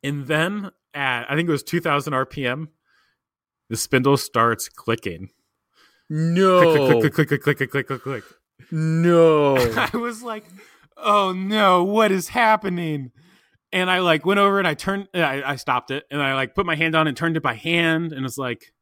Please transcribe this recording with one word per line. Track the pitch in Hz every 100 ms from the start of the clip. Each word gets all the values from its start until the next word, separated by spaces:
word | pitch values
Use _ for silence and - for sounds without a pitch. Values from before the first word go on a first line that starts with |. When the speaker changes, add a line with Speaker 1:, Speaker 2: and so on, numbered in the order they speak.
| 139
Speaker 1:
and | 143 135
then | 156 170 208 196 _ _
at, | 147 135 123 117
I |
think | 143 170
it |
was | 147
two | - 170
thousand | 160 143 143
R | 135
P | 131 - 127
M, | 131 156 _ _ _ _ _ _ _ _ _ _
the | 110
spindle | - 135 131 139
starts | - 120 117 113 -
clicking. | - - 113 - 82 98 _ _ _ _ _ _ _ _
Speaker 2:
No. | 156 165 170 190 185 170 156 135 120
Speaker 1:
Click, | 113
click, | - 147
click, |
click, | 147
click, | - 147
click, | 131
click, | 139 131
click, | 131
click, |
click. | - 135 - _ _ _ -
Speaker 2:
No. | 160 160 160 170 170 165 156 147 135
Speaker 1:
<laughs> | 120 110
I | - 233
was | 240 226
like, | 240 214 214 185 - _ _ _
"Oh | - 208 190
no, | 185 190 214 202 180
what | 180 214 214
is | 190 175
happening?" | 233 226 214 202 175 170 151 127 _ 165 _ _ _ _
And | 185 185
I, | 185
like, | 180 160
went | 165 202
over | 202 196
and | 190
I |
turned, | 151 - 196 196
I, | 180 156 135
I | 135 139
stopped | - 123 -
it, | 135 -
and | 143
I, | 139
like, | 135 131
put | -
my | 180 156
hand | 165
on | 160 156
and | 131
turned | 165 160
it |
by | 143
hand, | 113 165 170 165 160 165
and | 147
it's | 131 123
like | 131 117 - _